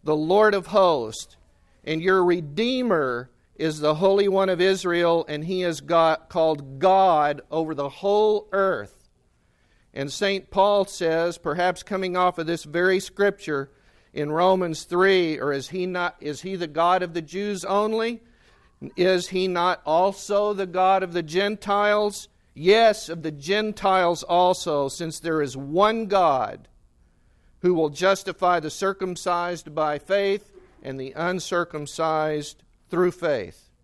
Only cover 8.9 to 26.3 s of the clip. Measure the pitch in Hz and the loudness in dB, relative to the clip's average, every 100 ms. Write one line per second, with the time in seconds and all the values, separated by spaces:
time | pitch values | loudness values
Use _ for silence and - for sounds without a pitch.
8.9 | _ _ _ _ _ _ _ _ _ _ | _ _ _ _ _ _ _ _ _ _
9.9 | - 139 - 202 196 - 196 202 202 190 | -10 -8 -4 -2 -2 -4 2 4 4 0
10.9 | - 165 160 170 170 160 151 180 160 - | -2 0 0 -2 -4 -6 -2 -2 -2 -6
11.9 | 190 185 180 180 175 160 165 151 160 185 | -6 -4 0 0 0 -6 -6 -4 0 2
12.9 | 190 - - 202 196 - 143 135 _ _ | 2 -2 0 0 0 -6 -6 -6 _ _
13.9 | _ _ - 147 156 180 190 180 156 - | _ _ -8 -4 2 4 4 0 -6 -4
14.9 | 175 190 190 170 156 139 139 131 185 180 | 2 4 4 2 -2 -2 -4 -6 -6 -6
15.9 | 180 175 - 147 139 185 190 170 147 170 | -4 -6 -6 -10 -8 -8 -8 -6 0 2
16.9 | 185 180 165 156 180 208 202 - 196 214 | 2 0 -8 -8 -8 -6 -6 0 0 0
17.9 | 220 226 233 _ _ _ _ _ _ - | 0 -2 -6 _ _ _ _ _ _ -14
18.9 | - 180 185 180 185 185 180 175 170 - | 0 2 2 0 -4 -2 0 0 0 0
19.9 | 160 190 190 - 202 208 202 190 175 185 | 2 2 0 -2 0 0 -2 -4 0 4
20.9 | 190 185 175 160 165 202 214 202 202 208 | 4 0 -4 -2 0 0 -4 -2 0 2
21.9 | 208 208 202 - _ _ - 165 214 226 | 2 0 -4 -16 _ _ -2 4 6 6
22.9 | 214 - 165 156 147 143 202 214 208 196 | 2 -6 -8 -8 -8 -2 -2 -2 -2 2
23.9 | 190 175 170 - 175 180 180 - 147 139 | 4 2 0 0 4 4 2 0 -2 -2
24.9 | - 165 156 170 156 143 131 139 160 208 | -4 -10 -8 -4 -2 -2 -6 -4 2 2
25.9 | 226 214 196 170 | 2 0 2 2